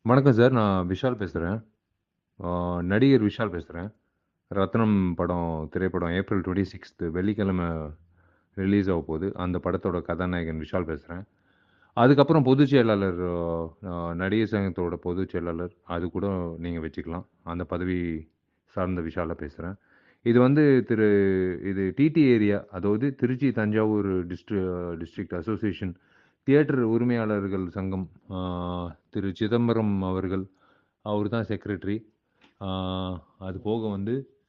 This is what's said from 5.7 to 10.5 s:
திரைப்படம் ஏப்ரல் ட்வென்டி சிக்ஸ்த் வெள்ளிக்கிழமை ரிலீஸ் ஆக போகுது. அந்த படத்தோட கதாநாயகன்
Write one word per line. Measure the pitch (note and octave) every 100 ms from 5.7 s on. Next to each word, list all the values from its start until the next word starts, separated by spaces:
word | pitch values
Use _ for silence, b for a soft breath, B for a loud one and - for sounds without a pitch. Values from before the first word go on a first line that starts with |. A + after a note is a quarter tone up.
திரைப்படம் | F2+ F#2 F2+ E2+
ஏப்ரல் | F2 G2 G2+
ட்வென்டி | F2 F#2 F#2+
சிக்ஸ்த் | - - _ E2+
வெள்ளிக்கிழமை | E2 G2 G#2 G2 F#2 F2 E2 D2+ D#2 _ _ _ _ _
ரிலீஸ் | - F#2+ G2+ F#2+
ஆக | F2
போகுது. | D2+ D#2+ F#2+ -
அந்த | F2+ F2+
படத்தோட | F2+ F2 G2 F2
கதாநாயகன் | D#2+ E2+ F2+ F2 E2